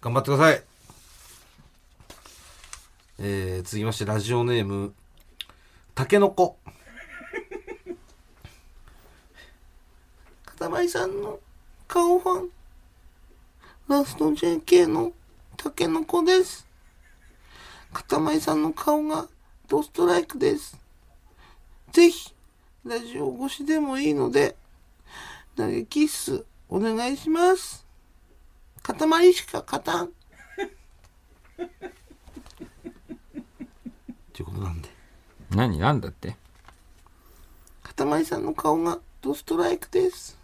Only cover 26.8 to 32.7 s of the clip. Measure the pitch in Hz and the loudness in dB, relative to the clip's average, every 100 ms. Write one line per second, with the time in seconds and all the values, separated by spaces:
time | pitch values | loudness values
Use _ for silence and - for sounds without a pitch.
26.8 | 226 220 247 269 320 320 359 370 - - | -2 -2 -2 -4 -2 4 4 4 0 -16
27.8 | - - _ _ _ - - - - - | -20 -20 _ _ _ -20 -20 -20 -20 -20
28.8 | - - 311 320 359 359 - - - 277 | -10 -2 2 8 8 6 0 -8 -6 -6
29.8 | - 339 349 - - - - - 403 - | -2 -4 -4 -10 -20 -20 -20 -10 -10 -10
30.8 | - - - _ _ _ _ - 349 - | -20 -20 -20 _ _ _ _ -16 -16 -14
31.8 | 381 - - - - - - - 233 | -18 -18 -20 -20 -20 -20 -20 -20 -20